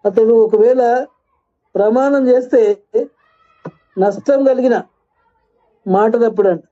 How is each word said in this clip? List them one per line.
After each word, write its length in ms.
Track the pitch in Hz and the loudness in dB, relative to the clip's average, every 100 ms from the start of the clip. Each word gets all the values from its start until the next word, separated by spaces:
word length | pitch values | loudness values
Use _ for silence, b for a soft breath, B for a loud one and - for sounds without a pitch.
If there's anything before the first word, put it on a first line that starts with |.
అతడు 300 | 208 196 220 | -2 0 2
ఒకవేళ 720 | 226 220 214 226 254 240 254 294 _ _ _ _ _ _ | 2 2 2 2 2 0 -2 -6 _ _ _ _ _ _
ప్రమాణం 540 | 190 208 240 277 277 254 | -4 0 0 0 0 0
చేస్తే 540 | 254 254 262 208 - _ - 285 _ _ _ _ _ - _ _ - | 0 2 0 2 -2 _ -6 -6 _ _ _ _ _ -20 _ _ -4
నష్టం 460 | 202 202 - 277 | -4 -2 -2 0
కలిగిన 380 | 269 254 254 208 - _ _ _ _ _ _ _ _ _ 196 | 0 0 0 -2 -6 _ _ _ _ _ _ _ _ _ -4
మాట 300 | 190 220 233 | 0 0 0
తప్పడంట. 460 | 226 202 196 170 _ | -2 0 -2 -2 _